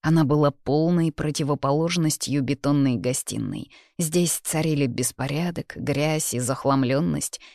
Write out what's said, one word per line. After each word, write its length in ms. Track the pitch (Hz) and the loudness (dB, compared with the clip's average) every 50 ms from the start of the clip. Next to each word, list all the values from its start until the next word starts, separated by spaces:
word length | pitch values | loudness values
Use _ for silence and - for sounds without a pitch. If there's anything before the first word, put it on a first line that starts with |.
Она 220 | - 151 165 165 156 | 2 4 4 4 4
была 280 | 127 147 151 147 143 | 4 4 4 4 2
полной 600 | - _ _ 120 139 151 160 175 180 170 165 160 | 0 _ _ 0 2 2 2 4 2 2 2 0
противоположностью 1300 | - - - 151 143 - 156 135 147 139 - 139 143 151 160 170 175 175 160 156 - - - - 135 143 | 0 -2 -4 -4 -2 -2 -2 -2 -2 -2 0 0 2 2 0 0 0 0 0 0 0 -2 -4 -2 -2 -2
бетонной 540 | 131 120 143 - - 143 143 143 139 135 123 | 0 0 -2 0 2 2 4 4 4 2 2
гостиной. 760 | 104 85 123 131 - - - 101 113 110 98 95 - - - - - _ _ _ - | 0 0 -2 -2 -2 -6 -6 -6 -6 -4 -6 -6 -8 -10 -14 -20 -20 _ _ _ -4
Здесь 400 | 170 156 160 175 175 156 - - | -4 0 2 2 2 2 -2 -4
царили 440 | - - - 156 156 160 156 143 143 | -4 -4 -2 -2 0 0 2 2 0
беспорядок, 880 | 123 120 - 127 - - - - 139 143 151 175 175 170 - - - - | 0 0 -2 -4 -4 -4 -6 -6 -4 -4 -4 -4 -4 -6 -8 -10 -10 -10
грязь 580 | - - 147 143 139 147 156 156 156 151 - - | -6 -4 -2 0 0 0 0 0 -2 -2 -2 -4
и 60 | 120 | -4
захламленность, 1000 | 123 120 131 - - 139 135 135 131 120 135 143 170 175 151 139 - - - - - - | -2 -2 -4 0 0 2 2 4 2 2 2 2 0 0 -2 -2 -4 -6 -10 -12 -16 -20